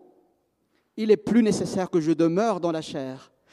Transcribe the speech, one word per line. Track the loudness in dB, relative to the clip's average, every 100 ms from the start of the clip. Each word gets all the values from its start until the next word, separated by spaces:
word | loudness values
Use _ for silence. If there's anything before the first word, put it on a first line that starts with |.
| -20 _ _ _ _ _ _ _ _ -2
il | 2
est | 2
plus | 2 2
nécessaire | 4 2 -2 -4 -2
que | 0
je | 0
demeure | 2 2 2 -2 -2
dans | -2
la | -4
chair. | -6 -10 -10 -12 -18 _ _